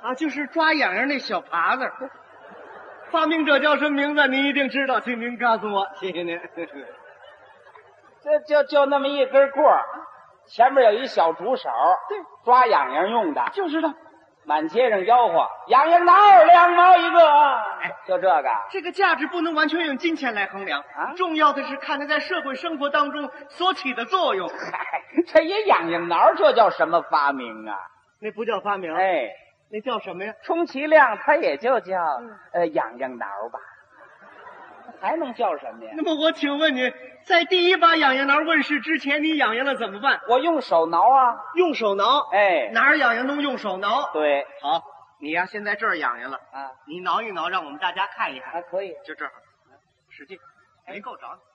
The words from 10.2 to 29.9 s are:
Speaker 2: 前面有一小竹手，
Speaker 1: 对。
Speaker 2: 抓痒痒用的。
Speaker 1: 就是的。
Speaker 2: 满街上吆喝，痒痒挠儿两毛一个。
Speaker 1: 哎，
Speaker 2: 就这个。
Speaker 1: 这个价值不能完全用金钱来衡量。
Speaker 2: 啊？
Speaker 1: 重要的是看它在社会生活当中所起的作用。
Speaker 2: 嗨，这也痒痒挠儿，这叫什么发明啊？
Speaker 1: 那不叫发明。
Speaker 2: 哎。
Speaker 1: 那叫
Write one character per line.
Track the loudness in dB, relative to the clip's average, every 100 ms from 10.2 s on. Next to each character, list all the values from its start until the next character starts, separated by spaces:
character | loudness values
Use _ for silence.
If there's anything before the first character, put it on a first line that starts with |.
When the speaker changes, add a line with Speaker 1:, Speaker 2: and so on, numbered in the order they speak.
| _ _ _
Speaker 2:
前 | 2 4
面 | 6
有 | 4 4
一 | -2
小 | 0 0
竹 | 0 -4
手， | -4 -4 0 2 2 -2
Speaker 1:
对。 | -12 -12 -8
Speaker 2:
抓 | 2 4 4
痒 | 2 0
痒 | -2 0
用 | 0 -2
的。 | -4 -4
Speaker 1:
就 | -4 -4
是 | -2
的。 | -4 -6 -20 _ _ _
Speaker 2:
满 | -4 -4 -2
街 | 0 2
上 | 0
吆 | 2 4 4
喝， | 2 0 -6 2
痒 | 4 6
痒 | 4
挠 | 6
儿 | 8 10 10 10
两 | 8 8
毛 | 6 8 8
一 | 6
个。 | 6 8 8 4 2 -6 -8
Speaker 1:
哎， | -12 -12 -6
Speaker 2:
就 | 0
这 | 2
个。 | 2 0 -4 -6
Speaker 1:
这 | -10
个 | -8
价 | 0 0
值 | 0 -4
不 | -4
能 | -2
完 | 0 0
全 | 0 -4
用 | -4
金 | -4 -4
钱 | -4
来 | -4 -6
衡 | -8 -8
量。 | -8
Speaker 2:
啊？ | -8 -8 -8
Speaker 1:
重 | -4 -4 2
要 | 0
的 | 0
是 | -8 -10
看 | -8 -8
它 | -4
在 | -4
社 | -4 -6
会 | -6 -8
生 | -8 -6
活 | -2
当 | -2 -2
中 | -4 -12 -14 -20
所 | -2 -2
起 | -2 -6
的 | -6
作 | -4 -2 0
用。 | -2 -6
Speaker 2:
嗨， | -10 -10 -10 -8 -10 -4 -4 2
这 | 2
也 | 2 -2 2
痒 | 2 2
痒 | -6 -2
挠 | 4
儿， | 4
这 | 4 2
叫 | 6 4
什 | 2 0
么 | 0
发 | 0 0 0
明 | -2 -10 -12 -12
啊？ | -12 -14 _ _ _
Speaker 1:
那 | -12
不 | -8
叫 | -6 -4
发 | -4 -6
明。 | -4
Speaker 2:
哎。 | -2 0 0 -4 -10 _ _ _
Speaker 1:
那 | -12
叫 | -8